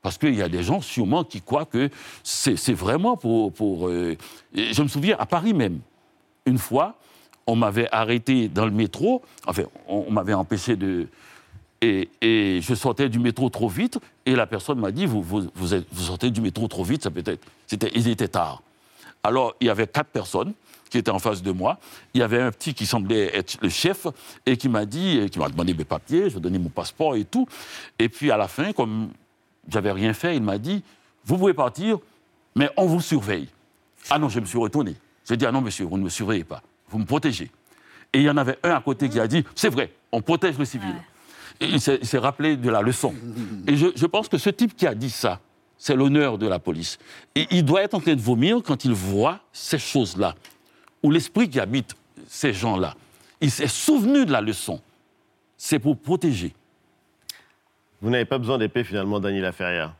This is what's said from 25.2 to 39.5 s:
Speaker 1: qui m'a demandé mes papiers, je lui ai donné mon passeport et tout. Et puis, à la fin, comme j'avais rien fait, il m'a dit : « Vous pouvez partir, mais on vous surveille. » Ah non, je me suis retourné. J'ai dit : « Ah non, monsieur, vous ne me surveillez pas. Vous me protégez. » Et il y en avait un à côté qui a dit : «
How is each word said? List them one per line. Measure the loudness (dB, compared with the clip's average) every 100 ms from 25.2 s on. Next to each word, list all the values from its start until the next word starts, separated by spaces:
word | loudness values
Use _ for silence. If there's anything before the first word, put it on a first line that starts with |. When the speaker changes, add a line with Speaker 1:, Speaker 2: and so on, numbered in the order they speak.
| 0
Speaker 1:
qui | -2
m'a | -4
demandé | -2 -2
mes | -2
papiers, | -4 -6 0 0 0
je | -2
lui |
ai |
donné | -4 -2
mon | -4
passeport | -6 -10 -2 0 0
et | -2
tout. | 0 -2 -4 -18 -16 -18 _
Et | 0
puis, | 2 2
à | 2
la | 0
fin, | -2 -4
comme | -2 -2 -2 -6 -10 _ _ _ _ -4
j'avais | -2 0
rien | 0 0
fait, | 0 -2 0
il |
m'a | -2 -2
dit : « | -4 -6 -6 _ _ _ -2
Vous | 2
pouvez | 2
partir, | 4 0 0 -2 -2 -4 _ _ _ _ 0
mais | 0 2
on | 2
vous | 2
surveille. » | 2 -2 0 -4 -4 _ _ _ _ _ -2
Ah | 0
non, | 2
je | -2
me | -2
suis | -2
retourné. | 0 0 -2 -6 _ _ -4
J'ai | 0
dit : « | 2
Ah |
non, | 2
monsieur, | -2 -4 -4
vous | -2
ne |
me | -2
surveillez | -4 -2 -2
pas. | -4 -14 _ _ _
Vous | -6
me | -2
protégez. » | 0 0 -2 -8 _ _ _ _ -20 -2
Et | 4
il |
y | 4
en | 4
avait | 0 0
un | 0 0
à |
côté | 0 -2 0
qui | 0
a | 2
dit : « | 0 0